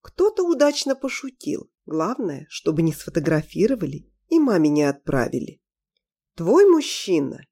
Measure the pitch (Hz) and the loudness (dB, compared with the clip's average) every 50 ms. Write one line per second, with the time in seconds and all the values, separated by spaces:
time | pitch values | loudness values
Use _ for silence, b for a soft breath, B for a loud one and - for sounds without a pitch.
0 | _ - _ - 370 427 440 392 359 339 330 247 285 294 285 - - 269 269 262 | _ -20 _ 0 0 0 2 0 0 0 2 2 2 2 2 -2 -4 -4 -4 -4
1 | - 262 - - - 269 262 _ - - - - - _ _ _ _ - 156 156 | -4 -8 -8 -8 -12 -14 _ _ -8 -8 -8 -8 -8 _ _ _ _ -8 -4 -4
2 | 156 196 262 302 240 170 143 131 147 _ - - _ - 160 151 165 160 151 - | -2 -2 -4 -4 -4 -6 -6 -8 -14 _ -18 -4 _ -2 0 0 0 0 -2 -4
3 | - - - 170 143 151 156 151 160 - - 160 190 233 269 226 170 139 147 160 | -14 -6 -4 -2 -2 0 -2 -2 -2 -4 -2 -2 0 0 0 -2 -4 -8 -8 -12
4 | - _ _ _ _ _ 330 330 302 254 208 170 156 151 147 151 147 143 143 - | -16 _ _ _ _ _ 2 2 4 4 4 4 4 4 4 2 2 0 0 -4
5 | _ - 139 131 120 - - 131 - - - _ _ _ _ _ _ _ _ _ | _ -2 -2 0 0 -2 -4 -6 -8 -8 -14 _ _ _ _ _ _ _ _ _
6 | _ _ _ _ _ _ _ - 165 170 247 359 403 403 339 311 285 - - - | _ _ _ _ _ _ _ -6 0 2 6 6 8 6 6 4 2 -4 -8 -8
7 | - 202 180 156 139 135 139 143 - _ | -4 0 0 0 0 -4 -8 -14 -18 _